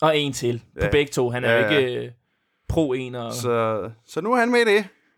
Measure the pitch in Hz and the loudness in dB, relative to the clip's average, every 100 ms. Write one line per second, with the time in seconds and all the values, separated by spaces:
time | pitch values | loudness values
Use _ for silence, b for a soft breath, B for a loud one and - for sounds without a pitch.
0 | 160 151 143 127 120 120 - - 101 147 | 2 2 0 -2 -4 -4 -8 -4 0 2
1 | 143 - 123 123 120 117 107 139 127 120 | 0 0 -2 0 2 2 4 2 0 -2
2 | 120 120 _ _ _ _ - 165 147 127 | -8 -14 _ _ _ _ -4 0 0 -2
3 | 127 123 117 117 120 117 113 110 92 - | -6 -8 -8 -6 -2 0 0 -2 -6 -12
4 | - 160 202 247 233 240 226 208 190 _ | -12 -6 -2 0 2 2 4 2 0 _
5 | _ | _